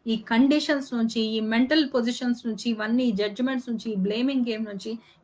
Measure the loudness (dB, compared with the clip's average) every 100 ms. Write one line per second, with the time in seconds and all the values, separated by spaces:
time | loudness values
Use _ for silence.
0 | -4 -4 0 4 6 4 2 -2 -2 -2
1 | 0 0 0 0 0 2 2 2 2 0
2 | 0 0 -2 -2 -4 -4 -2 -2 0 2
3 | 2 2 0 -2 -2 -2 -4 -6 -4 -2
4 | 0 0 0 0 0 -2 -6 -8 -8 -10
5 | -12 _